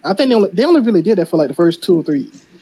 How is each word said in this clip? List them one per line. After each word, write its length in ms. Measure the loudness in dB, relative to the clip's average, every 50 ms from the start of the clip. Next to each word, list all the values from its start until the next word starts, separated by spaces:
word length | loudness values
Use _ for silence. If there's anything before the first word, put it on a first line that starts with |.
| -6
I 100 | -6 -4
think 160 | -2 0 0
they 40 | 2
only, 160 | 2 0 0
they 140 | 0 0 2
only 160 | 2 2 2
really 220 | 2 2 0 0
did 160 | 0 0 0 0
that 100 | -2 -2
for, 80 | -2
like, 120 | -2 -2 -2
the 60 | -2
first 280 | 0 0 0 0 -2
two 180 | 0 0 0 0
or 20 |
three, 280 | 0 -2 -4 -4 -4 -8 -14 -20 _ _ -20 _